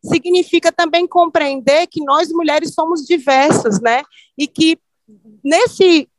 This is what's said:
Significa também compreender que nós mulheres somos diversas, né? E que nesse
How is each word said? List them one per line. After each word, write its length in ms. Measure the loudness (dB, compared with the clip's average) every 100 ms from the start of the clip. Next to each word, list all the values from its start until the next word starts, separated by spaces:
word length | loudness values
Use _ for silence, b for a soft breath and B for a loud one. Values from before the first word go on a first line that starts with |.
Significa 680 | -4 -4 0 -2 0 0 0
também 360 | -2 -2 0 0
compreender 800 | 0 2 0 -2 -4 0 0 0
que 160 | -6
nós 260 | -2 0 0
mulheres 420 | -2 -2 -2 -4
somos 320 | -6 -4 -4 -2
diversas, 760 | -2 2 2 2 2 0 -2
né? 220 | 0 -2 -4 b b -8
E 120 | -8
que 300 | 0 0 0 _ _ _ _ _ _
nesse 680 | -2 0 0 2 4 4 0